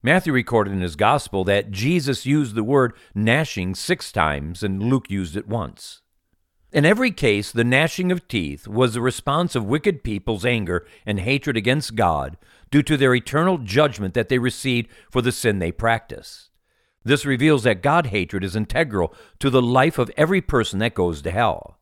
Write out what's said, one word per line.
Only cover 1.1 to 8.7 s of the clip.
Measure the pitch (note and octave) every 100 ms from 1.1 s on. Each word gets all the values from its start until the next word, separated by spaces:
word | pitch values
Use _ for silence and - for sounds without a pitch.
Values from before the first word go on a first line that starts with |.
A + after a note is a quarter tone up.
| C#3+ - G2
that | F#2+ G2+ G#2
Jesus | G2 B2 F3 C#3 B2+
used | B2+ D3 C3+
the | G#2+
word | G#2+ C#3 B2 - _ G2+
gnashing | A2 B2+ D#3+ - F2+
six | F#2+ - F3 -
times, | - D#2 C#2+ C#2+ E2+
and | G#2 F#2+
Luke | A2 C3 -
used | G2 F2+ E2+
it | -
once. | A2+ D2+ - - - _ _ _ _ _ _ _
In | D3+
every | D3+ G#3+ B3+
case, | - B2+ G2+ G#2
the | A#2
gnashing | A#2 C3 D#3+ - F3+
of | F3+ -
teeth | A2+ D#2 C#2+
was | -